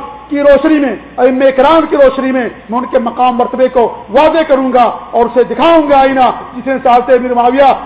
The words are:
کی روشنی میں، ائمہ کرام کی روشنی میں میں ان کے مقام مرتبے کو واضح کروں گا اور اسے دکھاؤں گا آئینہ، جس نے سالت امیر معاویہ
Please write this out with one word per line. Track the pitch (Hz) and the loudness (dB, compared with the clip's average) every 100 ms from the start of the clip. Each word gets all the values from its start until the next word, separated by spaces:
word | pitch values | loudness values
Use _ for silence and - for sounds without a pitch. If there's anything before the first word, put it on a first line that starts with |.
| - - - | -6 -16 -8
کی | 285 | -2
روشنی | 285 269 311 302 | 2 4 2 0
میں، | 269 190 - - | -2 -6 -10 -2
ائمہ | 254 254 269 262 | 0 2 0 2
کرام | 277 330 311 | 2 2 0
کی | 311 | 2
روشنی | 262 262 262 | 2 2 -4
میں | 262 220 - - | -4 -6 -10 -10
میں | 233 | -8
ان | 254 | -4
کے | 262 | -4
مقام | 233 240 247 240 | -4 -2 -2 0
مرتبے | 220 226 254 | -2 0 0
کو | - 214 - - | 0 -2 -4 -4
واضح | 226 311 320 311 | 0 2 2 0
کروں | 269 262 | 0 0
گا | 254 226 - - | 0 0 -2 -6
اور | 233 | -2
اسے | 226 254 | -2 0
دکھاؤں | 233 214 320 330 294 | -2 0 2 2 2
گا | 277 | 2
آئینہ، | 269 262 240 - - 247 | 2 2 0 -2 -12 -12
جس | 269 | -6
نے | 262 | -2
سالت | 262 240 240 | 2 2 2
امیر | 247 247 | 0 0
معاویہ | 240 240 262 269 214 | 0 0 2 2 2